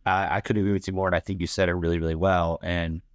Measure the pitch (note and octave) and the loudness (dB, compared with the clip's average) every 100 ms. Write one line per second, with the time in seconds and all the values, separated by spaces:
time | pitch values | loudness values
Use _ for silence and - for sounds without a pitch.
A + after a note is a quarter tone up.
0 | F#2+ F#2+ F#2+ G2+ - G#2+ G2+ F#2+ F#2 F#2+ | 0 0 0 -2 0 0 2 0 -2 -2
1 | F#2+ E2+ - F#2+ E2+ - F2+ F2 E2+ E2+ | 0 0 -2 -4 -4 2 2 2 0 0
2 | E2 D#2+ F#2+ F2+ E2+ E2 E2+ F2 E2 E2 | 0 0 2 2 2 -2 -4 -2 -2 -6
3 | - | -10